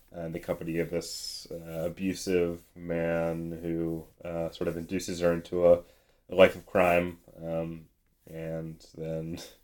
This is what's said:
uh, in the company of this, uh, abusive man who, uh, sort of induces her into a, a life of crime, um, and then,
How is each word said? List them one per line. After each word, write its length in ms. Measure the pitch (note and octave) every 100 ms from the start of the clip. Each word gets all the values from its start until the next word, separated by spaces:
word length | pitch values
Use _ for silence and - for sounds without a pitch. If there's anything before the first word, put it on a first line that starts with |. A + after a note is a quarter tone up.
| _ F2
uh, 60 |
in 100 | E2
the 80 | E2+
company 380 | - E2+ E2+ E2
of 120 | D#2+
this, 560 | E2+ - - - - -
uh, 320 | E2+ E2 D#2+
abusive 760 | E2+ E2 F#2+ F2+ F#2+ F2+ E2+ E2+ -
man 840 | F2 E2+ E2+ E2+ E2+ E2 E2 E2 E2
who, 420 | E2+ E2 E2 D#2+ D#2 - E2+
uh, 220 | E2+ E2
sort 160 | - F2
of 100 | E2+
induces 440 | E2 F#2+ F2 F2
her 120 | F2
into 320 | E2+ - F2+ F2
a, 20 | F2 - _ _ _ -
a 40 |
life 220 | F2 F#2 F2+
of 100 | -
crime, 520 | G2 F2+ F2 F2+ F2 - - E2
um, 360 | E2 E2 E2 D#2+ _ _ _ -
and 580 | D#2+ D#2+ D#2+ D#2+ D#2+ - E2
then, 400 | D#2+ D#2+ D#2+ E2+ - -